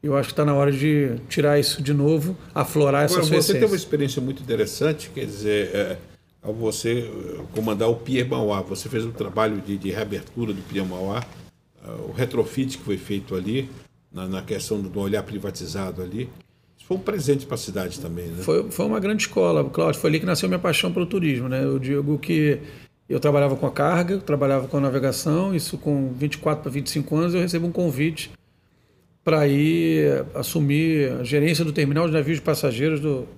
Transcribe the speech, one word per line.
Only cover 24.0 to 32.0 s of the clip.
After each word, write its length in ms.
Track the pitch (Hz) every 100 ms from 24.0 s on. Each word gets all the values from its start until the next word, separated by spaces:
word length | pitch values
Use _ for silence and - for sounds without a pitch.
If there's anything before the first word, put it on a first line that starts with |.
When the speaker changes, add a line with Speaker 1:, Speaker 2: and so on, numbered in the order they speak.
| 175 196
Speaker 1:
eu 60 |
trabalhava 460 | 185 147 139 139 131
com 100 | 143
a 40 |
navegação, 720 | 139 131 131 131 - 156 190
isso 240 | 180 - -
com 340 | - 143 131 127
vinte 160 | 147
e 40 | -
quatro 240 | - 151
pra 80 | 151
vinte 160 | 131 135
e 20 |
cinco 260 | 156 143 151
anos 200 | 170 180
eu 40 |
recebo 280 | 180 170 170
um 40 |
convite 600 | 170 180 127 156 156 - - _ _ _ _ _ _ _ _
pra 240 | - 160 147
ir 760 | 139 151 170 165 160 147 135 139
assumir 760 | - 139 165 143 147 160 156 139 123
a 40 |
gerência 400 | 123 143 151 156
do 80 | 165
terminal 360 | 147 143 147